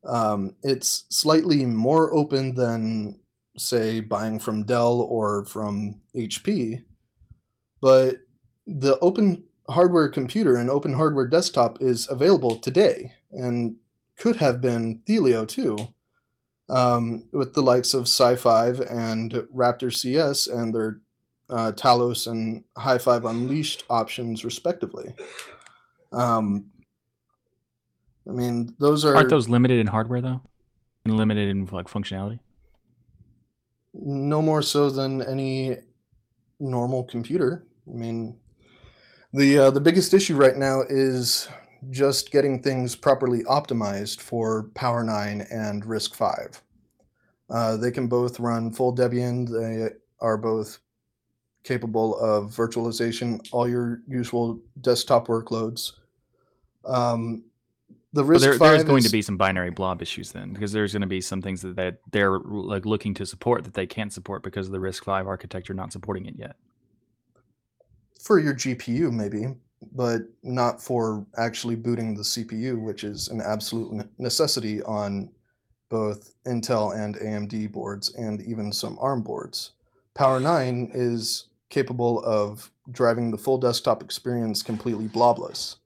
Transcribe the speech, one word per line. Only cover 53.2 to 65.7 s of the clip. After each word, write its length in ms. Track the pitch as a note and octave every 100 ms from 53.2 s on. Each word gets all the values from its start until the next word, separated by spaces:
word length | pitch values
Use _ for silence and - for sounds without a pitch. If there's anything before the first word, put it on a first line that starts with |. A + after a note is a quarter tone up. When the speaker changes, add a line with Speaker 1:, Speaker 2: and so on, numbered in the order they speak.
| A#2+ A2+ -
Speaker 1:
all 160 | B2 B2
your 340 | B2 A#2+ A#2 -
usual 540 | B2+ A#2+ A#2+ A#2 A#2 - -
desktop 480 | B2+ A#2 - A#2+ A#2
workloads. 640 | A2+ A2+ A#2 A2+ A#2 - - _ _ _ _ _ _ _ _ -
Um, 580 | B2+ A#2+ A#2 A#2 A2+ - _ _ _ _ _ _
the 100 | D3
Speaker 2:
But 160 | C#3 E3+
there, 140 | C3+
Speaker 1:
risc-five 60 | C3+
Speaker 2:
there's 240 | D#3 D#3
going 180 | D#3 C3+
to 60 | A2+
Speaker 1:
is 40 |
Speaker 2:
be 120 | A2
some 140 | G#2 F#2+
binary 340 | G2 F#2 F2+
blob 300 | E2+ F#2+ F2+
issues 300 | F2+ - F#2+
then, 220 | - F#2+
because 180 | G2 G#2
there's 220 | G#2+ G#2
gonna 140 | G#2 G2
be 120 | F#2+
some 220 | F2+ F#2+
things 220 | F#2+ F#2
that, 120 | F#2 F#2
that 200 | F#2 F2 -
they're, 260 | G#2+ G2 F#2+
like, 460 | - G#2 F#2+ G2+ G#2
looking 280 | G#2 G#2+ F#2
to 100 | F#2+
support 380 | - - A#2+
that 100 | -
they 140 | - F#2
can't 260 | - G#2
support 300 | - - G2
because 240 | G2 F#2+ F#2+
of 40 |
the 60 | F#2+
risc-five 480 | F#2 F#2 - F#2+ F#2+
architecture 460 | F#2 F#2+ F#2 F#2